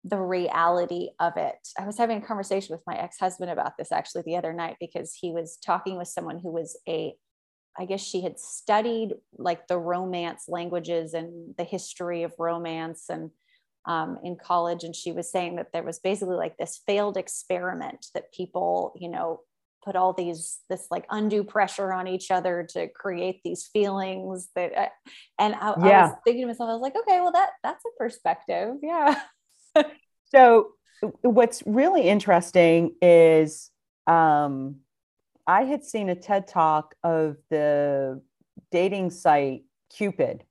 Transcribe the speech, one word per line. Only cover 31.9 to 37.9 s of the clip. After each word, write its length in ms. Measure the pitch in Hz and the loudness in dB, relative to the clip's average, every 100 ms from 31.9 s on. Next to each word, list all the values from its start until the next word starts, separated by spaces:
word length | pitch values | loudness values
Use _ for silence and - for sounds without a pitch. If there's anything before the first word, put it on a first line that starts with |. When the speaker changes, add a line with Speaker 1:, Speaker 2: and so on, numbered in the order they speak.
| 370 | 4
Speaker 2:
interesting 920 | 180 202 208 180 180 185 170 170 165 - | 4 2 4 2 4 6 6 6 2 4
is, 680 | 175 170 165 160 156 - - _ _ _ - | 8 10 10 8 4 -2 -20 _ _ _ 2
um, 720 | 165 160 147 147 135 135 139 _ _ _ _ _ _ - | 4 6 4 0 -4 -8 -12 _ _ _ _ _ _ 2
I 180 | 180 | 2
had 200 | 262 294 - | 2 -4 -6
seen 240 | 226 196 | -6 -4
a 60 | 180 | -4
ted 320 | - 202 196 | -2 -2 -2
Talk 480 | 180 160 156 151 - | 0 2 2 -2 -6
of 340 | 170 165 156 143 _ | -2 0 0 -4 _
the 720 | 156 147 147 143 | 0 2 2 2